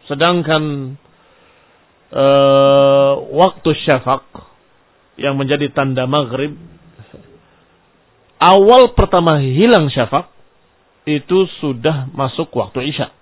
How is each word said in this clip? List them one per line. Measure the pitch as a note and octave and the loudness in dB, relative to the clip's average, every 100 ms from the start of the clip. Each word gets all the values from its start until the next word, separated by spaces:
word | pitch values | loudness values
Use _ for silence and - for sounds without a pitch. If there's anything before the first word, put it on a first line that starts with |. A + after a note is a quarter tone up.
| _ | _
Sedangkan, | C#3+ E3 F3 D3+ D#3 D3+ C#3+ C3 C#3 _ _ _ _ _ _ _ _ _ _ _ | -4 -2 -2 -2 -2 -4 -8 -10 -16 _ _ _ _ _ _ _ _ _ _ _
eh, | - C3+ C#3 C#3 C#3 C#3 C#3 C#3 C#3 C#3 C#3 - | -2 2 4 4 4 4 4 4 2 2 -2 -6
waktu | C#3 F#3 - D#3+ D3 - | 0 0 0 -4 -4 -2
syafaq | C3+ A2+ C3 _ - - _ _ _ _ _ _ - | -2 0 -6 _ -20 -20 _ _ _ _ _ _ -8
yang | C#3 C#3 | -6 -4
menjadi | C3+ C#3+ C#3+ C#3+ | -4 -2 -4 -4
tanda | C3+ B2+ B2+ | -4 -4 -2
maghrib, | D3 C3 B2+ D3 D#3 - - _ _ A2 - - _ _ _ _ _ _ _ _ _ _ _ | -2 -4 -6 -8 -10 -20 -20 _ _ -20 -20 -20 _ _ _ _ _ _ _ _ _ _ _
awal | E3 F#3+ G3 B3 A#3+ - | 2 4 6 6 6 2
pertama | G3 F3+ E3+ D3+ | 0 2 2 0
hilang | C3+ C3 A3+ A3+ D3 | 0 0 2 4 0
syafaq | C3 A2+ C#3 - _ _ _ _ _ _ _ | -2 -4 -4 -6 _ _ _ _ _ _ _
itu | - D3 - F3+ F#3 - | -6 -6 0 0 0 -4
sudah | D3+ B2 C3+ D3+ C3 - | -8 -4 -2 -2 -6 -6
masuk | C3 - E3 - | -6 -4 -8 -6
waktu | G2+ B2+ C#3 D3 | -6 -8 -8 -8
isya. | - _ | -10 _